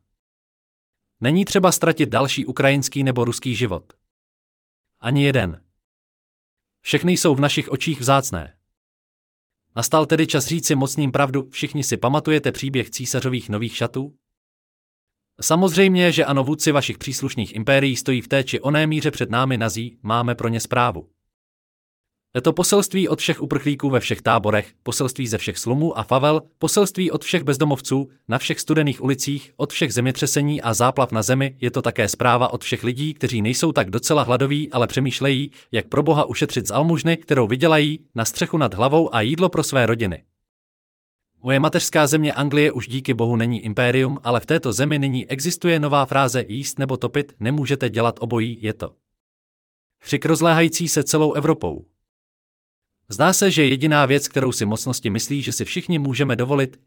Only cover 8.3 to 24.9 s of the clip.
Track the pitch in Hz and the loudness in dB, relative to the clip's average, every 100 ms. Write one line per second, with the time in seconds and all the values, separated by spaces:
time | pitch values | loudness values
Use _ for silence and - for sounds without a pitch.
8.3 | 87 69 _ _ _ _ _ _ _ _ | -6 -10 _ _ _ _ _ _ _ _
9.3 | _ _ _ _ 117 120 160 151 160 160 | _ _ _ _ -6 0 2 4 2 2
10.3 | 147 131 165 - 139 135 151 143 135 139 | 0 0 -2 0 0 0 -2 0 0 0
11.3 | 135 131 - 147 147 127 - 120 147 156 | -2 -6 -8 -6 -4 -4 -2 0 0 2
12.3 | 151 139 - 135 135 - - 123 131 131 | 0 0 -4 -4 -4 -4 -8 -6 -4 -2
13.3 | 127 - 104 117 - 117 131 143 _ _ | -4 -4 -6 -4 -4 -6 -6 -8 _ _
14.3 | _ _ _ _ _ _ _ _ _ _ | _ _ _ _ _ _ _ _ _ _
15.3 | - - 160 190 160 190 185 180 160 139 | -6 0 2 4 4 4 6 4 4 2
16.3 | 139 131 156 160 143 - 104 - 127 135 | 2 0 0 2 2 0 -6 -8 -6 -4
17.3 | - 101 110 110 135 139 120 - 127 - | -4 -6 -4 0 2 2 0 -2 -2 0
18.3 | 139 135 - 135 151 156 156 151 - 107 | 0 0 -2 0 2 2 0 -2 -2 -2
19.3 | 117 131 120 113 113 117 - 104 120 120 | 0 0 0 -2 -4 -8 -8 -2 0 0
20.3 | 117 117 113 - 123 120 85 - _ _ | -2 -2 -2 -2 0 0 -2 -12 _ _
21.3 | _ _ _ _ _ _ _ _ _ _ | _ _ _ _ _ _ _ _ _ _
22.3 | 123 160 160 175 202 196 190 170 156 - | 0 2 2 2 2 2 0 0 0 -2
23.3 | 156 135 143 143 139 139 127 - 110 113 | -4 -2 -2 -2 -2 0 0 0 -2 2
24.3 | 117 104 104 - _ - | 2 2 0 -2 _ -6